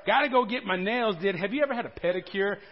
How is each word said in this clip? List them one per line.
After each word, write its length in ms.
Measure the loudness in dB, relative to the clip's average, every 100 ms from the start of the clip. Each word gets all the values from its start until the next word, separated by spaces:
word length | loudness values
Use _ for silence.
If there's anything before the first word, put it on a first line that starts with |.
| 2
Gotta 240 | 2 4
go 160 | 2 2
get 200 | -2 -2
my 120 | 0
nails 400 | 0 0 0 0
did." 180 | -2 -2
Have 180 | -2
you 80 | 0
ever 120 | 0
had 120 | -2 -6
a 40 |
pedicure? 680 | -4 -2 -2 -4 -2 -2 -2 -10